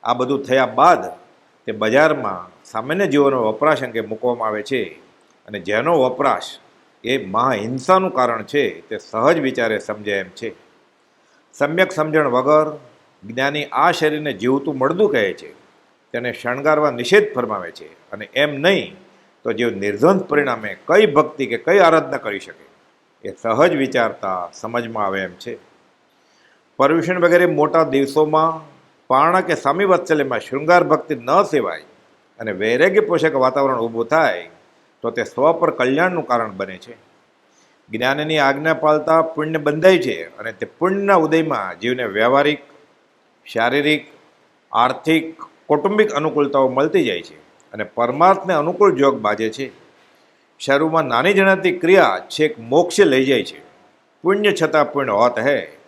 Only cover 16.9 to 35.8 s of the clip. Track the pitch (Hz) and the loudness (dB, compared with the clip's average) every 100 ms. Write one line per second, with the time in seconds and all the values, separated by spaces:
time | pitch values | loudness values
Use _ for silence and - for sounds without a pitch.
16.9 | 120 120 202 208 131 113 104 85 - 78 | -2 2 2 2 -4 -4 -6 -8 -16 -20
17.9 | 82 _ 101 104 131 147 139 165 185 - | -20 _ -14 -6 -2 -2 0 0 0 -4
18.9 | - _ _ _ _ 113 107 120 98 101 | -16 _ _ _ _ -8 -2 -2 -2 -6
19.9 | 101 151 190 - 147 135 117 107 - - | 2 2 2 0 -2 -2 -4 -8 -12 0
20.9 | 185 214 147 143 - 123 117 - 196 170 | 4 4 2 0 -4 -6 -4 2 4 6
21.9 | 160 - 135 110 98 92 - - _ _ | 4 0 -8 -8 -10 -12 -20 -20 _ _
22.9 | _ _ _ 98 - 113 113 170 151 135 | _ _ _ -16 -8 -4 2 2 2 -2
23.9 | 131 113 - 98 92 87 - 113 120 117 | 0 0 -2 -6 -6 -8 -12 -8 -8 -6
24.9 | 113 101 95 92 90 120 113 _ _ _ | -4 -4 -4 -8 -10 -16 -16 _ _ _
25.9 | _ _ _ _ _ _ _ _ - 139 | _ _ _ _ _ _ _ _ 0 2
26.9 | 165 147 180 175 175 175 151 151 160 156 | 2 -2 0 4 4 2 2 2 2 2
27.9 | 135 139 151 156 156 160 160 - - _ | 0 0 0 2 2 0 -4 -16 -20 _
28.9 | _ _ 131 156 185 170 156 - 165 202 | _ _ 2 4 2 0 -2 -2 0 2
29.9 | 175 - 156 135 117 - 135 156 180 147 | 2 2 0 0 -4 -4 -6 4 4 4
30.9 | 151 - 135 117 165 202 151 98 80 76 | 0 -2 -8 0 0 2 0 -2 -8 -14
31.9 | _ _ _ _ _ 110 92 107 123 175 | _ _ _ _ _ -8 -4 -2 2 4
32.9 | 190 185 170 160 139 127 135 139 123 117 | 2 0 0 0 2 0 2 0 0 -4
33.9 | 113 117 156 143 87 82 - _ _ _ | -4 0 2 2 -2 -10 -20 _ _ _
34.9 | _ 120 113 113 - 147 165 170 - | _ -8 -6 -8 0 0 2 -2 0